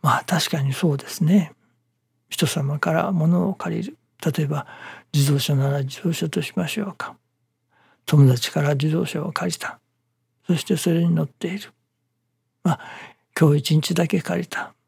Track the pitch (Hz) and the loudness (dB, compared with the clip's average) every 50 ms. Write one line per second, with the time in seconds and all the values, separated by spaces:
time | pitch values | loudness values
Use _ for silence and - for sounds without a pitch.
0 | - 147 - - - - - 160 - - - 160 135 135 131 - - 170 143 139 | 2 2 0 0 0 -2 -2 -2 0 -2 -2 -2 -2 -2 -2 0 0 0 0 0
1 | - - - - 170 156 185 208 170 - - _ _ _ _ _ _ _ _ _ | -4 -10 -4 -2 2 4 4 4 4 2 -8 _ _ _ _ _ _ _ _ _
2 | _ _ _ _ _ _ - - - 147 - 160 135 139 147 147 - 170 160 165 | _ _ _ _ _ _ -4 -2 -2 0 0 -2 -2 -2 -2 -2 -2 0 0 0
3 | - - 196 170 156 165 175 175 180 190 190 - - 175 165 - - 233 311 _ | 0 0 0 2 2 2 4 2 2 0 -2 -4 -6 -6 -4 -4 -6 -8 -12 _
4 | _ _ _ _ - 165 143 - 156 139 151 147 135 - - - - - - - | _ _ _ _ -4 -4 -2 -2 -2 -2 -2 -6 -6 -10 -16 -20 -18 -18 -20 -20
5 | - _ - 151 139 139 147 139 127 - 147 135 135 139 139 143 135 135 - - | -20 _ 0 0 2 2 2 0 0 0 0 2 2 0 0 -2 -4 -6 -8 -4
6 | - 175 165 - - 151 - - - - - - 175 156 - 214 208 196 - _ | -4 -4 -2 -2 -4 -4 -4 -4 -6 -4 -4 -4 -4 -4 -4 -6 -6 -6 -8 _
7 | - - - _ _ _ _ _ _ _ _ _ _ _ _ _ _ _ _ _ | -12 -12 -12 _ _ _ _ _ _ _ _ _ _ _ _ _ _ _ _ _
8 | _ - - 151 139 131 127 120 - - - 151 147 143 147 135 139 156 156 165 | _ 2 6 8 8 8 8 4 0 -4 -2 0 0 0 0 0 0 0 0 0
9 | 180 156 - 151 147 - - - - 180 165 - - - - _ _ _ _ _ | -2 -2 -4 -6 -6 -4 -6 -4 -4 -4 -4 -4 -8 -10 -10 _ _ _ _ _
10 | _ _ _ _ _ _ _ _ _ - 180 160 - - - - - 175 165 165 | _ _ _ _ _ _ _ _ _ -2 0 0 2 0 -2 0 2 0 2 2
11 | 170 170 170 160 156 143 _ _ - 170 180 202 - - _ _ _ _ _ _ | 2 2 2 2 0 -2 _ _ -6 -6 -6 -6 -10 -12 _ _ _ _ _ _
12 | _ _ _ _ _ _ _ _ _ _ _ _ _ 180 160 - - - - - | _ _ _ _ _ _ _ _ _ _ _ _ _ -2 -2 -2 -6 -18 -18 -18
13 | - - - _ _ _ _ - 160 156 147 147 - - 160 156 147 - 175 165 | -18 -20 -20 _ _ _ _ 4 4 4 4 4 2 2 0 0 2 0 -2 -2
14 | 175 160 - 180 - - - - - - - - - - _ _ _ | 0 0 0 -2 -2 -2 -4 -4 -4 -6 -8 -10 -10 -10 _ _ _